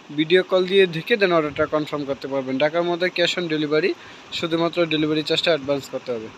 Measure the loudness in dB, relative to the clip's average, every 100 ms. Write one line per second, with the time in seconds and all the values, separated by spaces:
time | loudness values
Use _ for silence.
0 | -8 -4 2 2 4 2 4 4 4 0
1 | -2 2 4 2 2 -2 0 0 -2 -6
2 | -4 -6 -4 -4 -2 0 0 0 0 0
3 | -2 0 0 0 -4 -2 0 2 0 -2
4 | -12 -20 -14 -8 -2 0 0 0 0 2
5 | 0 0 0 0 2 0 0 -4 -4 -10
6 | -6 -8 -8